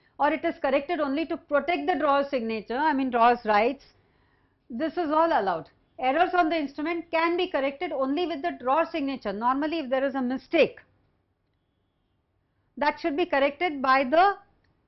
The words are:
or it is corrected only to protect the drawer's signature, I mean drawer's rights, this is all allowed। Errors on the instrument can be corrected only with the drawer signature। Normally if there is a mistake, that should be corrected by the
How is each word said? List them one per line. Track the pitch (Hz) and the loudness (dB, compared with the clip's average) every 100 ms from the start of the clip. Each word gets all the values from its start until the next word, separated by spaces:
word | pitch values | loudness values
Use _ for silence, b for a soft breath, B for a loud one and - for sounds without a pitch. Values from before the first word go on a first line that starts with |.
| _ - | _ -2
or | 285 | 0
it | 311 339 | 0 -4
is | 330 | -2
corrected | 269 277 285 320 | 0 0 0 -2
only | 285 277 330 | -2 -2 -4
to | 330 | -6
protect | - 285 285 320 294 | -2 -2 0 -2 0
the | 277 | 0
drawer's | 294 277 277 | 2 2 0
signature, | 262 226 220 - 247 | -2 -4 -6 -6 -2
I | 311 | 0
mean | 269 262 | 0 0
drawer's | 233 240 240 | 4 4 4
rights, | 214 208 240 277 _ _ _ _ _ _ _ _ - | 2 2 2 -2 _ _ _ _ _ _ _ _ -12
this | 233 320 359 | -6 -4 -2
is | 311 | 0
all | 311 330 277 | 2 2 2
allowed। | 196 165 - _ _ - | 0 -2 -6 _ _ -6
Errors | 254 302 359 359 | 0 2 2 2
on | 320 | 2
the | 330 | 0
instrument | 277 - 302 349 - | -4 -6 -6 -6 -4
can | 330 339 349 | 0 0 0
be | 359 | 0
corrected | 294 269 277 349 | 0 -2 -4 -6
only | 285 262 294 339 | -2 -2 -2 -2
with | 311 | -4
the | 339 269 | -6 -4
drawer | 247 302 320 | 0 0 0
signature। | 330 277 262 208 | -2 -4 -4 -6
Normally | 196 240 269 302 330 | -2 -2 0 -2 -4
if | 254 | -2
there | 262 277 | -2 -2
is | |
a | 262 | -2
mistake, | 247 262 - 320 247 - - _ _ _ _ _ _ _ _ _ _ _ _ _ _ _ _ _ _ - | -4 -6 0 2 2 0 -20 _ _ _ _ _ _ _ _ _ _ _ _ _ _ _ _ _ _ -2
that | 294 302 | -2 0
should | 330 294 | -2 -2
be | 349 | 0
corrected | 277 277 285 349 277 | 0 0 0 -4 -2
by | 262 269 | 2 2
the | 254 320 392 381 - _ _ _ | 4 4 4 2 -8 _ _ _